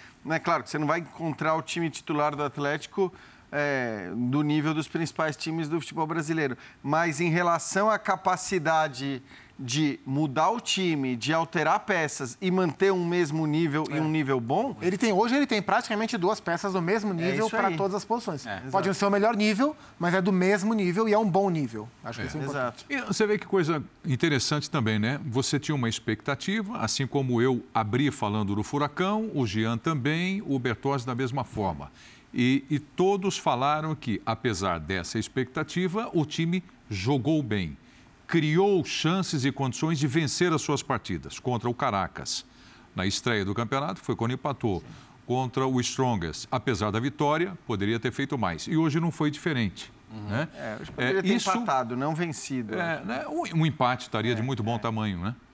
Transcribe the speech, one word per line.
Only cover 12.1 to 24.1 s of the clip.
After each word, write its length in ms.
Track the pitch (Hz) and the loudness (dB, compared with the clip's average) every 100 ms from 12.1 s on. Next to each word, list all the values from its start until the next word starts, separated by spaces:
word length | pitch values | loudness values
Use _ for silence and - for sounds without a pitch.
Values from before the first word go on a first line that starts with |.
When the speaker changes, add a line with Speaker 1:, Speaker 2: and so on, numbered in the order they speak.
| - 127 - | -2 -8 -4
Speaker 1:
e 80 | 185 | 0
manter 420 | 185 180 135 190 | 2 2 4 2
um 140 | 185 170 | 4 2
mesmo 400 | 175 160 156 156 | 2 2 0 0
nível 380 | 151 170 147 151 | 2 2 0 0
e 60 | 151 | 0
Speaker 2:
É. 40 | |
Speaker 1:
um 80 | 156 | 0
nível 300 | 156 135 135 | 2 2 0
bom 360 | 113 147 269 131 | 2 0 0 -2
Speaker 2:
Ele 160 | 170 190 | -2 2
tem, 160 | 220 | 4
hoje 220 | 185 226 269 | 4 4 2
ele 100 | 277 | 2
tem 160 | 214 | 0
praticamente 560 | - 220 - 208 226 220 | 2 0 2 -2 -2 0
duas 220 | 175 214 | 0 0
peças 340 | - 170 202 | 0 -2 0
do 80 | 185 | 0
mesmo 300 | 170 220 202 | 2 0 0
Speaker 1:
É 20 | |
Speaker 2:
nível 320 | 175 170 196 220 | 0 0 0 0
Speaker 1:
isso 100 | 226 | 2
Speaker 2:
pra 120 | 196 | 0
Speaker 1:
aí. 100 | 165 | 2
Speaker 2:
todas 160 | 196 | 0
as 100 | 196 | -2
posições. 420 | - 233 - 147 117 | -2 -4 -2 -6 -6
Speaker 1:
É. 80 | 98 | -8
Speaker 2:
Pode 80 | 131 | -2
não 80 | 190 | 0
Speaker 1:
Exato. 140 | 185 185 | 0 2
Speaker 2:
ser 100 | 202 | 2
o 60 | |
melhor 240 | 202 214 214 | 4 4 4
nível, 400 | 214 208 285 302 - - | 2 4 2 -2 -12 -4
mas 160 | 175 185 | 0 2
é 60 | |
do 100 | 185 | 4
mesmo 420 | 185 185 202 202 | 4 4 4 2
nível 340 | 220 180 175 226 | 0 2 2 4
e 60 | |
é 40 | 208 | 4
um 100 | 220 | 4
bom 220 | 175 196 | 4 2
nível. 360 | 165 127 110 110 - | 2 -2 -4 -12 -12
Acho 160 | 117 113 | -10 -8
que 60 | 107 | -6
Speaker 3:
É. 20 | |
Speaker 2:
isso 100 | 151 | -6
é 40 | |
importante. 440 | 139 143 123 - - | -4 -2 -4 -6 -6
Speaker 1:
Exato. 160 | 143 214 | -4 -2
Speaker 3:
E 20 | |
você 140 | - 208 | 0 2
vê 100 | 214 | 2
que 80 | - | 0
coisa 380 | 196 156 156 - - | 0 2 0 -4 -8
interessante 680 | - | -4